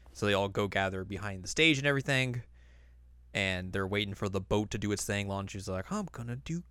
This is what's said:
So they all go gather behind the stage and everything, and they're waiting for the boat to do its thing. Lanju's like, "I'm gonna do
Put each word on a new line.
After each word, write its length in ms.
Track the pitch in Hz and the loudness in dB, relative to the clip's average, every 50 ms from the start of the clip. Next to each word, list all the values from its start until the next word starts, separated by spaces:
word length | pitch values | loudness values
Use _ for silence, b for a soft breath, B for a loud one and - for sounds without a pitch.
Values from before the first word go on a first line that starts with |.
| b b - | b b -6
So 120 | - 110 | 0 2
they 80 | 104 101 | 4 4
all 140 | 95 101 | 4 4
go 200 | 98 98 113 104 | 2 2 0 0
gather 360 | 98 - 98 98 95 95 92 92 | 2 2 2 2 2 0 -2 -4
behind 400 | 95 98 92 98 104 98 92 90 | -6 -6 -6 -6 -6 -8 -8 -8
the 40 | |
stage 300 | - - - 160 160 151 | -4 2 4 6 6 6
and 80 | 135 135 | 4 4
everything, 560 | 143 139 139 131 143 139 131 131 127 120 123 - - b b b b b b b b b b b b - - - - - | 2 2 2 2 2 2 2 2 2 0 -4 -6 -10 b b b b b b b b b b b b -20 -20 -18 -4 -2
and 380 | 110 98 95 92 90 92 92 92 | 0 2 2 0 0 -2 -2 -2
they're 120 | 98 98 | -2 0
waiting 280 | 95 101 104 107 101 95 | 0 0 0 0 -2 -2
for 120 | - 107 101 | -4 -4 -2
the 120 | 95 98 | -2 -2
boat 300 | 95 - 107 104 107 104 | 0 2 2 2 2 2
to 60 | - 107 | -2 -2
do 120 | 98 101 | 0 0
its 120 | 104 95 - | 0 0 0
thing. 220 | - 101 101 101 | 0 0 0 0
Lanju's 400 | 98 98 98 98 95 - 101 95 | -2 -2 -4 -4 -6 -8 -8 -6
like, 240 | - 92 92 95 - | -4 -4 -4 -4 -4
"I'm 160 | 190 214 196 - | -4 -6 -6 -6
gonna 240 | - - 120 117 120 | -8 -8 -8 -8 -8
do 280 | 135 - - 160 175 - - | -8 -6 -6 -6 -6 -6 -8